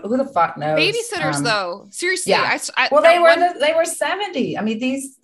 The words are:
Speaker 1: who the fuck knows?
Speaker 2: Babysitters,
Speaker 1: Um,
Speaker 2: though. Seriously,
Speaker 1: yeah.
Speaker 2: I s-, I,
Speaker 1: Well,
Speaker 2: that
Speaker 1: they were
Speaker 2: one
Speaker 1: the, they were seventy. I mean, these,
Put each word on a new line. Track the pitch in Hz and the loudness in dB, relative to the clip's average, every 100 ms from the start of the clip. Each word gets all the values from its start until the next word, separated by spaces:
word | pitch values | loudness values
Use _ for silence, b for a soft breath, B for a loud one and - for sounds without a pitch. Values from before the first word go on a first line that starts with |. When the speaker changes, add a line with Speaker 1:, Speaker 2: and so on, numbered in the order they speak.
| 202 | -2
Speaker 1:
who | 254 | -2
the | 277 | 0
fuck | - - - | 0 0 -2
knows? | - 156 | -2 0
Speaker 2:
Babysitters, | 359 466 - 370 302 285 | 0 -2 -4 -4 -2 -2
Speaker 1:
Um, | |
Speaker 2:
though. | 247 208 175 202 - | 0 -2 -2 -8 -14
Seriously, | - 359 370 - | -6 -4 -2 0
Speaker 1:
yeah. | - | 0
Speaker 2:
I | - | 0
s-, | 294 - - | -2 -4 -2
I, | 254 | 2
Speaker 1:
Well, | 285 | 4
Speaker 2:
that | 330 | 6
Speaker 1:
they | 349 | 6
were | 330 | 6
Speaker 2:
one | 339 | 4
Speaker 1:
the, | 349 - | 2 0
they | 294 | 0
were | 320 | 0
seventy. | 339 - 302 370 403 285 185 - | -2 -2 -4 -4 -4 -4 -4 -4
I | |
mean, | 214 220 | -4 -2
these, | 254 269 - - | -4 -4 -8 -12